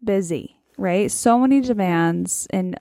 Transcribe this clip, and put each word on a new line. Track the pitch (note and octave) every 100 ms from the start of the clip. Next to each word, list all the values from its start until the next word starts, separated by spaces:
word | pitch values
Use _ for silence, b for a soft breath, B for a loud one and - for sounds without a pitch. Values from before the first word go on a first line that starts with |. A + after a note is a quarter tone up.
busy, | A3 G3 E3+ D#3+ - _ _ -
right? | F#3+ F3+ G3+
So | - A#3+ A#3+
many | C4 C#4
demands | B3+ G#3+ F#3 E3+ E3 E3+ F3+ - -
in | F#3+ F#3 -